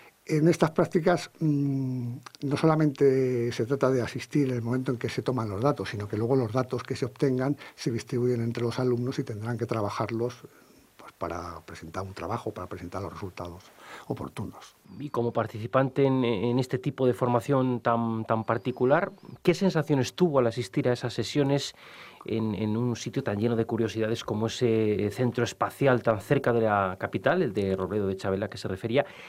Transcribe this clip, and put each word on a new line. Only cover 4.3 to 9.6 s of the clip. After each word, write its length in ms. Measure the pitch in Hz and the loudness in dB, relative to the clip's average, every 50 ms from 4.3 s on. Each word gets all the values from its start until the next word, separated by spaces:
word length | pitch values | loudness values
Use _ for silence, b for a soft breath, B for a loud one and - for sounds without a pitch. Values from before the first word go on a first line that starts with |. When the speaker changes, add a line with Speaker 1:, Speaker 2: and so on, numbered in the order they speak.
| - 151 139 131 | 0 2 2 2
Speaker 1:
en 60 | 123 | 0
el 60 | 120 | -2
momento 300 | 113 117 127 131 127 143 | -2 0 -2 0 0 -2
en 60 | 127 113 | -2 -2
que 100 | - 110 | -4 -4
se 140 | - - | -4 -2
toman 260 | - 143 127 120 113 104 | -2 0 0 0 -2 -2
los 140 | 98 101 | -2 0
datos, 260 | 120 143 135 - 95 - | 2 2 2 0 -4 -6
sino 180 | - 101 101 | -6 -6 -4
que 100 | 101 110 | -4 -2
luego 200 | 104 117 117 139 | -2 0 2 2
los 160 | 135 120 104 | 2 2 2
datos 300 | 110 131 127 - 131 120 | 0 -2 0 0 -4 -6
que 140 | - - 127 | -4 -6 -6
se 100 | - 131 | -4 -6
obtengan 500 | 120 - - 147 135 131 127 131 139 147 B B B B | -6 -2 0 0 2 2 2 0 -2 -2 B B B B
se 160 | - - - | -6 -4 -2
distribuyen 520 | 113 113 - - 135 120 120 123 123 117 | -2 -2 -4 -4 -2 0 0 0 0 0
entre 200 | 117 117 117 117 | 0 -2 -2 -2
los 160 | 120 117 117 - | -2 -2 0 0
alumnos 400 | 127 127 123 120 120 127 135 - | 0 2 2 0 0 -2 -4 -4
y 60 | 127 | -6
tendrán 320 | - 110 101 110 117 120 | -6 -8 -6 -6 -4 -4
que 100 | 110 | -2